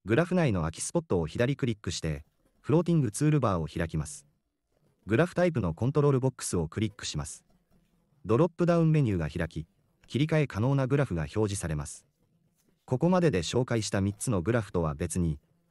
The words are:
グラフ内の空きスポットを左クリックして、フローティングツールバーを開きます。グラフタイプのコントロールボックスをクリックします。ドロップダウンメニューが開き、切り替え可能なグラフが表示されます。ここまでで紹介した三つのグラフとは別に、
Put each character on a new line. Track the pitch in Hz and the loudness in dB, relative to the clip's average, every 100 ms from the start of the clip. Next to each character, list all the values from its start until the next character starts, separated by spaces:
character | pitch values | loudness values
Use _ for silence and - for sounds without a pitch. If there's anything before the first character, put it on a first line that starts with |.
グ | - 117 | 0 0
ラ | |
フ | 175 | 2
内 | 185 151 | 2 2
の | 95 | 0
空 | 80 | -2
き | - | -4
ス | - | -6
ポ | 170 | -4
ッ | 165 | -2
ト | 92 | -2
を | 78 | -2
左 | - 123 | -2 -2
ク | 139 117 | 0 -4
リ | |
ッ | 107 | -4
ク | - | -8
し | - | -6
て、 | 80 71 - _ _ _ | -6 -6 -12 _ _ _
フ | - | 0
ロ | 156 | 2
ー | |
テ | 175 | 4
ィ | 165 | 2
ン | |
グ | 123 | 2
ツ | - | 0
ー | 151 | 2
ル | 151 | 2
バ | 117 90 | 2 0
ー | |
を | 78 | -2
開 | 85 82 | -4 -4
き | 78 | -4
ま | 71 | -6
す。 | - - _ _ _ _ _ _ _ - | -10 -20 _ _ _ _ _ _ _ 0
グ | 117 | 2
ラ | 175 | 2
フ | - | 2
タ | |
イ | 180 | 0
プ | 160 | 2
の | 90 | -2
コ | 160 120 | 0 0
ン | |
ト | 151 | 2
ロ | 143 | 2
ー | |
ル | 131 | 2
ボ | 127 | 0
ッ | |
ク | - | -4
ス | - 92 | -4 -2
を | 78 | -2
ク | - | -2
リ | 107 | -4
ッ | |
ク | - - | -4 -8
し | 76 | -8
ま | 71 | -8
す。 | - _ _ _ _ _ _ _ _ | -12 _ _ _ _ _ _ _ _
ド | 90 117 | 0 2
ロ | 175 | 2
ッ | |
プ | - 170 | 2 2
ダ | 170 | 4
ウ | |
ン | 160 | 4
メ | 156 | 4
ニ | 120 | 2
ュ | |
ー | 95 | 0
が | 76 | -2
開 | 85 80 | -4 -4
き、 | - 78 _ _ _ - | -6 -12 _ _ _ -6
切 | 117 | -2
り | 156 | 2
替 | 156 | 2
え | 139 | 0
可 | 98 | 0
能 | 123 | 0
な | 139 131 | 0 2
グ | 143 | 0
ラ | |
フ | 131 | 0
が | 85 | -2
表 | 76 | -2
示 | 104 107 | -2 -2
さ | 101 82 | -2 -4
れ | 76 | -6
ま | 73 | -6
す。 | - _ _ _ _ _ _ _ _ - | -14 _ _ _ _ _ _ _ _ -6
こ | 127 | 0
こ | 170 | 2
ま | 185 | 4
で | 165 | 4
で | 92 | 2
紹 | 80 120 | 0 -2
介 | 127 117 | 0 -2
し | 104 | 0
た | 104 | 0
三 | 98 | 0
つ | 101 - | -2 -2
の | 98 | 0
グ | 80 | 2
ラ | - | 0
フ | - | 0
と | 90 | -2
は | 80 71 | -2 -2
別 | 85 90 | -4 -2
に、 | 85 73 _ _ _ | -2 -2 _ _ _